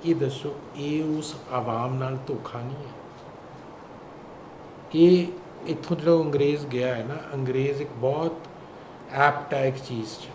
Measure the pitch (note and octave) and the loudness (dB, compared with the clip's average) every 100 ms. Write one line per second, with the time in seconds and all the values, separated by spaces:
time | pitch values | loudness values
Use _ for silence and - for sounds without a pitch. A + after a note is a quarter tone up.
0 | E3+ D3+ C3+ C3 D3 C#3 - C#3+ C#3+ D3+ | 2 2 2 -2 -6 -8 -12 -8 -2 0
1 | D#3 D#3 D3+ C#3+ - B2+ A#2 A2+ B2 C3 | 2 0 -2 -8 -4 -2 0 0 0 0
2 | C3 C3 - B2 - B2 B2 C#3+ C#3 - | -2 -4 -4 -6 -6 -8 -6 -8 -10 -14
3 | - - - - - - - - - - | -16 -16 -18 -18 -16 -18 -18 -18 -18 -16
4 | - - - - - - - - - D#3 | -16 -16 -16 -16 -16 -16 -16 -16 -4 8
5 | E3+ F3+ F3 - - - - D#3+ - E3 | 10 10 6 -4 -12 -12 -6 -6 -2 0
6 | D3+ E3 D#3+ C#3+ C#3+ D3 C#3+ B2 B2 A#2+ | 6 6 6 4 4 2 0 0 0 0
7 | A2+ C#3+ - C#3 C3 C3 C3+ C#3 D3 A#2 | -4 -6 -6 -4 0 2 2 0 -4 0
8 | B2+ D3 E3 E3 - - - - - - | 0 2 0 -2 -12 -16 -18 -18 -18 -16
9 | - C3+ C#3+ C#3+ - C#3+ C3+ C3 - A#2 | -8 6 6 6 -2 2 2 0 -4 -6
10 | G#2+ - - | -6 -8 -12